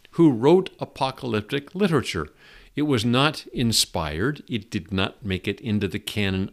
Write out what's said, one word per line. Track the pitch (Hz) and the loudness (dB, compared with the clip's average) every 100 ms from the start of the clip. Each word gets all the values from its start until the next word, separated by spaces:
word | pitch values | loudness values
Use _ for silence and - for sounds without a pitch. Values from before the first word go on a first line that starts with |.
| - | -14
who | - 165 | 4 4
wrote | 117 127 180 185 - | 6 6 6 4 -6
apocalyptic | 135 - 135 - 127 110 104 139 143 180 | -12 -4 -4 -4 -4 -4 -2 -6 -6 -2
literature. | 202 156 110 90 76 - - - - | 2 2 0 -4 -6 -12 -20 -20 -12
It | - | -4
was | 151 127 | 0 2
not | 117 120 147 147 - | 2 2 2 -2 -10
inspired. | - 117 107 - 90 78 76 120 151 - | -2 0 2 0 -2 -4 -2 -4 -4 -8
It | 113 95 | -8 -6
did | 104 85 | -8 -4
not | 95 95 - 101 | -2 -2 -4 -6
make | 92 - | -4 -4
it | 98 | -6
into | - 104 98 | -4 -2 -2
the | 104 | -6
canon | - - 101 95 98 | -8 -4 -2 -2 -4